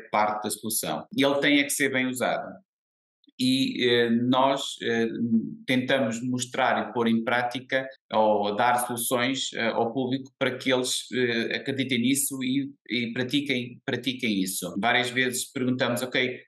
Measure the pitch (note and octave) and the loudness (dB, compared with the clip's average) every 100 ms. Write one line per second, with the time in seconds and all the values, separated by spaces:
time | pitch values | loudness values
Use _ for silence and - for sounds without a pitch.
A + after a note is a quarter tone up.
0 | - G#2+ G#2+ - G2+ - A2 - E2+ D2+ | -2 0 2 0 -6 -6 -4 -4 -4 -6
1 | - B2+ C#3 C#3+ C#3+ C#3+ C#3 - C3+ B2+ | -6 2 2 4 4 4 2 0 0 0
2 | B2+ B2 F#2 E2+ - - _ _ _ _ | -2 0 -2 -2 -6 -14 _ _ _ _
3 | _ _ _ - B2+ C3 C3 - A#2+ A#2+ | _ _ _ -2 0 2 0 2 4 4
4 | A#2 A#2 B2 B2+ C3+ C#3 - - A#2 A#2 | 4 4 4 4 4 2 -4 -6 -2 0
5 | A2+ - A#2 A2+ G#2+ - - B2+ B2+ C3+ | 0 -2 2 2 0 -8 -2 0 2 2
6 | A#2+ A#2 B2+ B2 - - A#2+ A2+ G#2+ A#2+ | 0 -2 -4 -4 -4 0 2 2 -2 0
7 | A#2 A2+ A#2+ A#2+ B2 C3 - C3+ C3+ - | 2 2 2 0 0 -4 -4 -4 -4 -12
8 | - G#2+ G#2+ G#2 G2+ G#2 B2 B2 - A#2 | -2 2 4 4 2 2 4 2 0 -4
9 | - B2 B2+ C3+ - - A2+ - A#2 C3+ | -2 0 0 -2 -4 -2 0 0 0 0
10 | B2 C3+ - - B2+ - C3 B2+ B2+ - | -2 -4 -6 -4 -2 -2 0 0 0 -4
11 | - B2 A#2+ A#2 - - C#3 A#2+ A2 B2 | -4 -2 0 0 -2 -4 -4 -4 -2 0
12 | B2 C#3 - C3+ B2 C3+ C#3 - - A#2+ | 2 0 -2 -4 -2 -2 -4 -10 -6 -4
13 | A#2 A#2+ B2+ C#3+ C#3+ B2 B2 - - A#2+ | -4 -4 -2 -2 -2 -4 -4 -10 -6 -4
14 | C3 - A#2 G2 F#2+ - F2 G2 A#2 B2 | -4 -4 -2 0 -2 -4 -4 2 4 4
15 | B2 B2 B2+ A2+ - C3 B2 B2+ A#2+ A#2+ | 0 0 0 -2 -6 -2 0 0 0 0
16 | B2+ C3+ B2+ - | -2 0 -2 -4